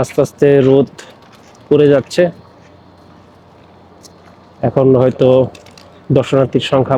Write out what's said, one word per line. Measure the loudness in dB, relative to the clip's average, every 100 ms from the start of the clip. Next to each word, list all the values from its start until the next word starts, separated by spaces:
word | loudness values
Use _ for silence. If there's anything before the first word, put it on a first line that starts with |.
আস্তে | -2 -4 -6
আস্তে | -2 0 2 2
রোদ | 2 0 -6 -20 -20 -20 -20 -20 -20 -2
পড়ে | 0 2
যাচ্ছে, | 0 -2 -2 -4 -4 -20 -20 -20 -20 -20 -20 -20 -20 -20 -20 _ -20 -20 -20 -20 -20 -20 -20 -20 -20 -20 -10 -6
এখন | -2 2 2
হয়তো | 0 0 2 2 0 -6 -20 -20 -20 -16 -4 -4
দর্শনার্থীর | -2 -2 -2 -4 -4
সংখ্যা | -2 -2